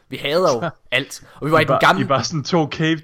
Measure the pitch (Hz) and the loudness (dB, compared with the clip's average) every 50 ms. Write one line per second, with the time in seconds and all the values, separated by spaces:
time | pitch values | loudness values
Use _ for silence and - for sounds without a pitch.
0 | _ _ 127 123 - 143 147 170 190 165 131 117 110 160 - - _ - 123 131 | _ _ -12 -8 -4 -2 0 2 2 2 2 0 -2 -6 -8 -10 _ -4 -4 -4
1 | 139 - - - - - - - - 147 156 156 160 147 135 - - 147 - 190 | -4 -6 -10 -18 -20 -20 -16 -10 -2 0 2 2 2 2 2 2 4 4 4 2
2 | 135 123 139 127 110 - 170 156 127 - - 170 156 139 - - 160 156 165 156 | 2 0 0 0 -2 -2 -4 -6 -4 0 0 0 0 0 -2 -2 -2 -2 -2 -2